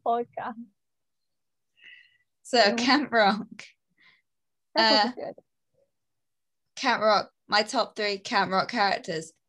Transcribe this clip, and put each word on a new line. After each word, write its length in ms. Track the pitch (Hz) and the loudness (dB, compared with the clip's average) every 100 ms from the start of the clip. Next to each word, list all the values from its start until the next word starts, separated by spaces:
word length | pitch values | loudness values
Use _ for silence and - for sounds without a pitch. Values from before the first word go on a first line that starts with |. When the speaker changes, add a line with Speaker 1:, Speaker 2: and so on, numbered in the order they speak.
Speaker 1:
podcast. 500 | 254 233 240 - 214 220 233 _ _ _ _ _ _ _ _ _ _ _ - - _ _ _ _ | -2 -2 -4 -10 -12 -12 -18 _ _ _ _ _ _ _ _ _ _ _ -20 -20 _ _ _ _
Speaker 2:
So, 160 | - 247 | -2 2
Speaker 1:
Yeah. 160 | 208 | 4
Speaker 2:
Camp 380 | 233 240 277 254 | 2 2 2 2
Rock. 520 | 233 202 202 202 - - _ _ _ _ _ _ _ _ _ _ | 2 2 2 -6 -18 -20 _ _ _ _ _ _ _ _ _ _
Speaker 1:
That 320 | 208 220 214 214 | 0 2 2 0
Speaker 2:
Uh, 20 | |
Speaker 1:
was 60 | |
good. 200 | - - - - _ _ _ _ _ _ _ _ _ _ _ _ - | -4 -12 -16 -20 _ _ _ _ _ _ _ _ _ _ _ _ -6
Speaker 2:
Camp 260 | 269 220 | -2 0
Rock, 280 | 214 202 - _ - | 2 2 0 _ -2
my 140 | 202 | -2
top 340 | 220 262 208 - | 0 -2 -4 -4
three 220 | 208 202 | -6 -6
Camp 340 | - 226 180 | -4 -2 0
Rock 180 | 190 156 | -2 -2
characters. 640 | 240 202 - - 160 160 _ | 0 0 -2 -6 -10 -10 _